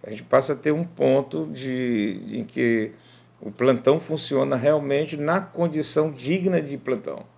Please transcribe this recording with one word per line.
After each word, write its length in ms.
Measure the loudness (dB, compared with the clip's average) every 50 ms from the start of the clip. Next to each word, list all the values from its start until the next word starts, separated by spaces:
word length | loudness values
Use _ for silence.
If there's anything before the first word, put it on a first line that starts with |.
A 80 | -12 -12
gente 140 | -12 -12 -2
passa 300 | 2 4 4 4 2 -4
a 20 |
ter 160 | 0 0 0
um 140 | 0 0 -2
ponto 640 | -6 -2 0 2 4 4 4 2 0 -6 -6 -6
de, 760 | -6 -8 -8 -6 -4 -4 -2 0 0 0 0 0 -2 -4 -6 -10 -8
em 140 | -6 -6 -8
que 480 | -6 -2 0 2 2 2 0 -2 -4 -8 -16 -20 -20 -20 -20 _ _ _ _
o 100 | -14 -14
plantão 480 | -4 2 4 4 4 4 4 4 4 4
funciona 560 | 2 -4 -4 -4 -2 0 0 0 2 2 0
realmente 640 | 2 2 2 2 2 2 0 0 0 0 -2 -4
na 240 | -4 0 0 0 0
condição 680 | -2 -4 -2 -2 -2 0 0 -2 -2 0 0 0 0 0
digna 520 | -2 -6 -2 -2 0 2 2 2 2 0
de 160 | -2 -2 -8
plantão. 480 | -8 -4 -4 -4 -4 -4 -8 -10 -10 -12 -18 _